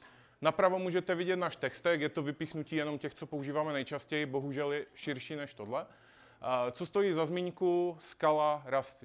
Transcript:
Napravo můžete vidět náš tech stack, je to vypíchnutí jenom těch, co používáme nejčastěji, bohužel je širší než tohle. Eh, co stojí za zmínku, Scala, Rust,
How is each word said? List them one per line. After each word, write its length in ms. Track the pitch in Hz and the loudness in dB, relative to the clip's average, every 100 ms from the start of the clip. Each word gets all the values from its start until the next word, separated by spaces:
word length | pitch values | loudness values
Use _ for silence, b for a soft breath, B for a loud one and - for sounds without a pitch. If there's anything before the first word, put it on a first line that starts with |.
| B B B B | B B B B
Napravo 380 | 151 156 190 185 | 0 4 4 4
můžete 360 | 185 175 180 | 0 0 0
vidět 220 | 170 180 180 | 0 0 0
náš 200 | 175 - | -2 -2
tech 200 | 131 - | -4 0
stack, 240 | 175 165 | 0 2
je 80 | 151 | 0
to 140 | 165 | -2
vypíchnutí 540 | 143 143 160 160 147 160 | -4 -4 -6 -6 -4 -2
jenom 220 | 151 143 | -2 -2
těch, 160 | 147 | -6
co 120 | - 156 | -8 -8
používáme 460 | 151 139 147 156 | -6 -2 -2 0
nejčastěji, 540 | 143 127 143 - 151 147 | -2 -4 -6 -4 -2 -2
bohužel 460 | 135 139 135 143 | -2 -2 -2 -2
je 140 | 147 - | -2 -6
širší 420 | - 151 131 - 151 | -10 -6 -6 -6 -8
než 180 | 143 | -8
tohle. 320 | - 104 131 - | -10 -6 -6 -6
Eh, 880 | - - - - - - 127 123 | -14 -20 -20 -20 -8 0 0 0
co 140 | 120 175 | -2 -2
stojí 260 | 202 196 | 2 4
za 140 | 160 156 | 4 2
zmínku, 680 | 180 180 175 180 175 175 165 | 0 -4 0 4 4 2 -2
Scala, 640 | - - 160 151 151 147 131 | -12 0 4 4 4 0 0
Rust, 380 | 135 127 - | 0 0 -8